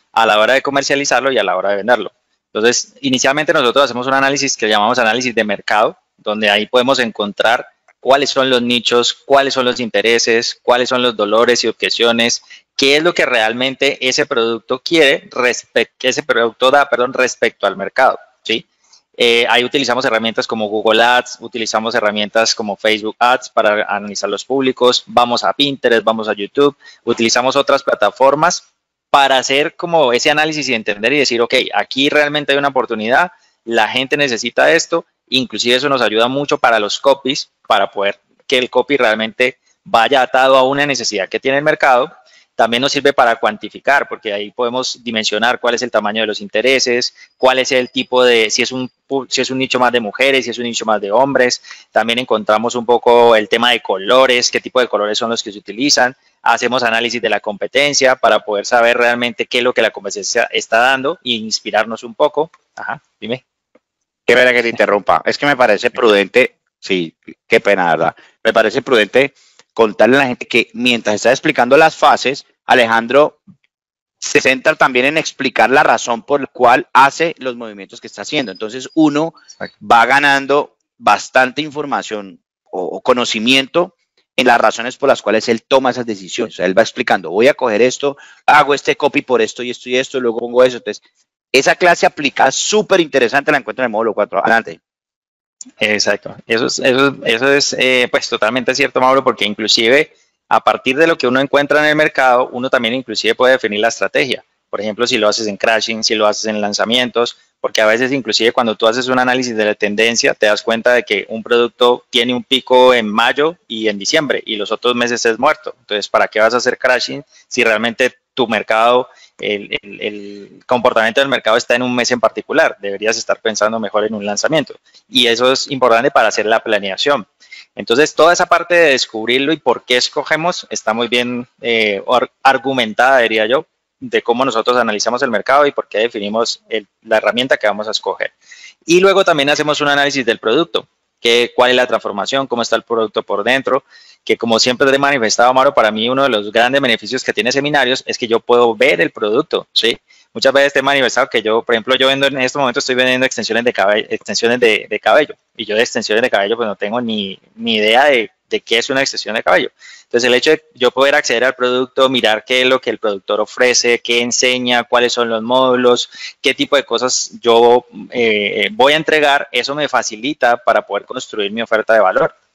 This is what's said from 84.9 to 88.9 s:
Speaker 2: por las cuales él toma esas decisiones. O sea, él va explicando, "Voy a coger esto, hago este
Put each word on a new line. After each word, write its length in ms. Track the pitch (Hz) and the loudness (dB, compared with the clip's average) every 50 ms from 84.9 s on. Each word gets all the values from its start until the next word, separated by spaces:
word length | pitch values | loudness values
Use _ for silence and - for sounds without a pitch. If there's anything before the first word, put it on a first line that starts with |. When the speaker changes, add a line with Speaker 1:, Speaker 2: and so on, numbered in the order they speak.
| 127 | -8
Speaker 2:
por 140 | - - 139 | -2 2 2
las 120 | 123 - | 2 2
cuales 280 | - 104 104 110 104 - | 0 0 0 0 0 0
él 120 | 117 117 - | -2 -4 0
toma 260 | _ 139 135 131 127 | _ 0 2 2 0
esas 160 | 120 127 120 | -2 -4 -6
decisiones. 480 | 117 107 95 95 85 - - 87 - - | -8 -8 -10 -10 -12 -8 -8 -8 -8 -6
O 40 | |
sea, 80 | - 87 | -4 -4
él 100 | 92 95 | 0 2
va 40 | 104 | 2
explicando, 480 | 113 - - 123 123 - 117 101 87 80 | 0 0 -2 -6 -2 -2 -2 -2 -2 -4
"Voy 200 | 87 101 117 - | 0 2 4 4
a 40 | 302 | 2
coger 280 | - 127 123 104 104 | 2 -2 -2 2 2
esto, 340 | 120 127 127 - - 143 135 - - - - _ _ | 2 2 2 -2 -4 -6 -6 -6 -16 -20 -20 _ _
hago 280 | - 131 147 147 135 143 | 2 4 4 4 4 0
este 220 | 131 - - | -2 0 -4